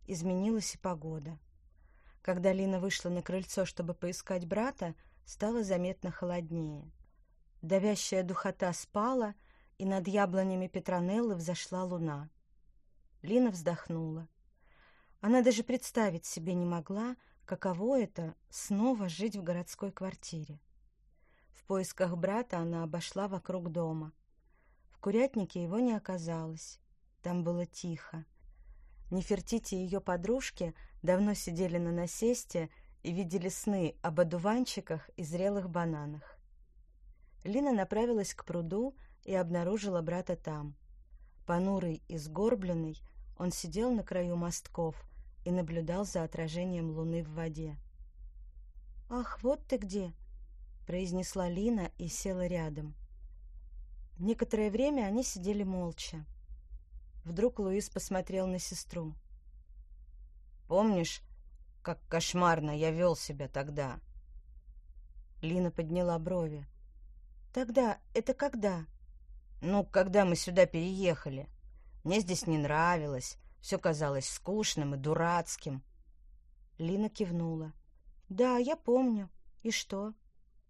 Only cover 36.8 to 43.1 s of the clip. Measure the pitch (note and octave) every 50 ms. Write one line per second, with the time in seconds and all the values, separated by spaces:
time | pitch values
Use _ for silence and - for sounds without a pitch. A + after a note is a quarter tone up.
36.8 | - - - - - - - - - - - - - F3 G#3 C4+ C#4+ C#4+ B3 G3+
37.8 | F#3+ - G#3 A3 A#3 A#3+ A#3 G#3+ G3 - - - - - E3 F3 E3 E3 F#3+ G#3
38.8 | B3 C#4 C4+ - - - - - - - F#3+ F#3 F3 E3 F3 F3 E3+ F3+ G#3 A3
39.8 | G3+ G3+ F3+ E3+ D#3+ D#3+ E3+ F3+ F#3 - F3 - - D#3+ D#3 D3+ D3 D3 C#3+ -
40.8 | - - - - - - - - - - - - - - F3 F3 F#3 G3 G3 F#3
41.8 | F3+ E3+ D#3+ D3+ - - E3 D#3+ D3 D#3 D#3 E3+ G#3 A3+ B3 G3+ F#3 F3+ F3 E3
42.8 | D#3+ D#3 D#3 - - -